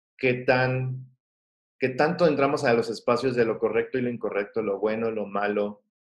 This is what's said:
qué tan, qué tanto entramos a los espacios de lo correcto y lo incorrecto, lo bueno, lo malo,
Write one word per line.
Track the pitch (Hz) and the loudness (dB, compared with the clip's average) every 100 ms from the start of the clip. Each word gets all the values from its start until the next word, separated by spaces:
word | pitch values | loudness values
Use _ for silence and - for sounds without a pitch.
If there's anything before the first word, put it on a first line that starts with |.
| _ - | _ -4
qué | 127 | -2
tan, | 123 127 127 127 127 131 - - _ _ _ _ _ _ - | 0 0 2 2 -2 -4 -6 -12 _ _ _ _ _ _ -4
qué | 127 | -2
tanto | 127 151 180 170 | 2 0 4 2
entramos | 135 139 151 | 4 2 2
a | 139 | 2
los | 117 113 | 2 2
espacios | 104 - 117 131 120 | -2 0 2 2 2
de | 113 | 0
lo | 107 | 2
correcto | 110 113 113 131 | 0 0 0 -2
y | |
lo | 123 | -4
incorrecto, | 117 104 101 101 113 | -4 -4 -2 -4 -4
lo | 104 98 | -4 0
bueno, | 107 110 113 | 0 0 -2
lo | 107 98 | -4 -4
malo, | 101 104 104 104 - _ _ _ | -2 -2 0 -2 -6 _ _ _